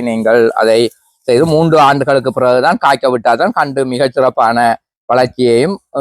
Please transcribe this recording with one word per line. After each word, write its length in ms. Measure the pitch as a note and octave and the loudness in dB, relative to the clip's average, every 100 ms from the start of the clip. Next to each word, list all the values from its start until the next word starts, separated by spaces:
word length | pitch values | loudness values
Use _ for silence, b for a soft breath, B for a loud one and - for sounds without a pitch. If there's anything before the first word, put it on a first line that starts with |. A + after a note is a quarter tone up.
நீங்கள் 400 | A#2+ A2+ A2 A#2 A2+ | -4 -4 0 2 2
அதை 280 | - A2 A2+ A#2 - _ _ - | 0 0 2 0 -4 _ _ -2
செய்து 180 | B2 E3 | 0 0
மூன்று 320 | D#3 E3 D#3 | 0 2 4
ஆண்டுகளுக்கு 520 | C#3 C#3+ C3+ C#3 B2 | 2 2 0 -2 -2
பிறகுதான் 440 | A#2+ B2+ B2+ D3 A#3+ | -2 0 0 0 0
காய்க்க 300 | D3 C3+ C3+ | 0 0 -2
விட்டால்தான் 440 | B2 A#2+ A#2+ D3+ | -2 0 0 -2
கண்டு 280 | D#3 D3 C3+ C3 | -2 -4 -4 -4
மிகச்சிறப்பான 720 | B2+ C#3 C#3+ C3 C3 A#2 A#2+ A#2 A2+ _ _ - | -2 -2 0 -2 0 0 0 0 -2 _ _ -4
வளர்ச்சியையும் 680 | B2 B2+ - B2 A#2 D#3+ G3 _ C#3+ | 0 0 0 0 2 0 -4 _ -6